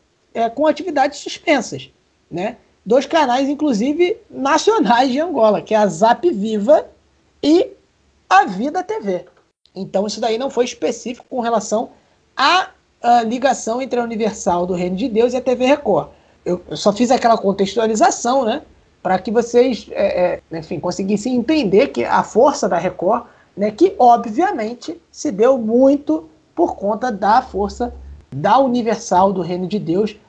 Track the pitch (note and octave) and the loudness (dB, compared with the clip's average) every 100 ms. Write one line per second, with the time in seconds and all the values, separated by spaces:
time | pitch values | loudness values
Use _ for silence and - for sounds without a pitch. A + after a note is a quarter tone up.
0 | _ _ _ A#3 A3+ A3+ D#4 D4+ F4 C#4+ | _ _ _ -4 -4 0 0 0 -4 -2
1 | C#4+ - - - - C#4 - C3 - _ | -2 -2 -12 -6 0 0 -2 -10 -14 _
2 | _ _ _ D#3+ G#3 A#3+ _ _ F#3 B3+ | _ _ _ -8 -8 -10 _ _ 0 0
3 | C4 E4 C4+ B3 C#4 C#4+ D4+ G#3 B3+ D4+ | 2 2 2 2 -2 -2 0 0 0 0
4 | F4 - _ B3+ C4 D4+ - A4 G#3+ A#3 | 0 -2 _ -6 0 2 2 2 4 4
5 | C4+ B3+ E4+ C4+ A3 F#3+ - G#3+ G#3 D#3+ | 2 0 -2 2 2 2 0 2 2 2
6 | A3 A#3+ F4 A3+ G#3+ G#3+ G#3 D#4+ B4 _ | 2 4 0 0 -2 -2 4 2 2 _
7 | _ _ _ _ C#4+ E4+ - - _ _ | _ _ _ _ 2 2 2 -6 _ _
8 | _ _ - F#4 F4 F#3 C4+ F4 F4+ G#4+ | _ _ 2 4 4 -2 -4 -6 -6 -6
9 | G#3 F3+ - _ _ _ _ F3+ F#3+ F#3+ | -4 -6 -8 _ _ _ _ -12 -6 -2
10 | G#3 G#3+ A#3 A3 C4+ - B3 - - B3 | -2 -4 -4 -2 -2 -2 -2 -2 -4 -4
11 | A#3 B3 _ C4 A#3 A3+ G#3 G#3+ C4+ - | -8 -12 _ -6 -2 -2 -2 -4 -4 -12
12 | _ _ _ - C#4 F4+ F#4+ _ _ _ | _ _ _ -2 2 2 -2 _ _ _
13 | A#3+ A#3+ A3+ B3 C4+ - - A#3+ C4 A#3+ | 2 2 2 0 0 -2 -4 -6 -4 -4
14 | A#3 A3 A3 G3+ G3+ F3 F3+ F3 F3+ F#3 | -4 -2 -4 -2 -2 -2 -2 -4 -4 -4
15 | B3+ G#3+ A#3+ B3 B3 A#3+ B3+ D4 A3+ E3 | -2 2 2 0 -2 0 2 2 2 0
16 | - _ _ _ - F3 - D3 G#3+ G3+ | -2 _ _ _ -6 -6 -6 -4 -2 0
17 | B3 B3 A#3 A3+ G3 F#3+ G3 A#3 A3+ A3 | 2 2 2 2 0 -2 -2 -2 -2 2
18 | F4 - A#3 C4+ A3+ C#4 - _ _ _ | 0 0 -2 -2 -2 -4 -8 _ _ _
19 | - F#3 A#3 A3 A#3 A#3+ C4 G#3+ - - | -4 -4 -2 -2 2 2 2 0 -6 -2
20 | G3+ F3+ F3+ E3 - E3 D#3+ E3+ - - | -2 0 -2 -2 -8 -12 -10 -8 -6 -4
21 | F#3+ G3+ B3 B3 A#3 D#4 G#3+ G3 C#4 - | -2 -2 0 -2 0 0 2 2 2 0
22 | A#3 G3+ F3+ G#3 C#4+ - G3+ F3+ F3+ - | 0 0 0 4 4 2 -2 -2 -2 -2
23 | F3 A#3+ - _ _ - G#3 G#3+ F4+ - | -2 -2 -4 _ _ -6 -4 2 2 4
24 | B3 A#3+ A#3+ G#3+ F#4 E4 G#3+ A#3+ - E4+ | 6 6 2 -2 -2 -2 -6 -8 -12 -14
25 | _ - D4+ F#3+ A#3 C4 A3 A#3+ C4+ C#4+ | _ -10 -6 2 2 2 2 4 4 4
26 | - D#4+ - _ _ - E4+ - G3 A3 | 0 -4 -6 _ _ -2 -2 -2 -4 -4
27 | B3 G3 G3+ A#3+ - F#3 G3+ - A#3+ - | -4 -2 2 2 0 -4 -4 -4 -8 -8
28 | - - _ C3 D#3+ A#3+ C4+ A#3+ A3+ G#3+ | -18 -20 _ -4 2 4 4 0 -2 -4
29 | - F3+ G3 F#3+ E3 F3+ F3+ G3+ D#3 F3 | 0 2 2 0 -4 -6 -4 -4 -2 -2
30 | G#3+ - | -2 -6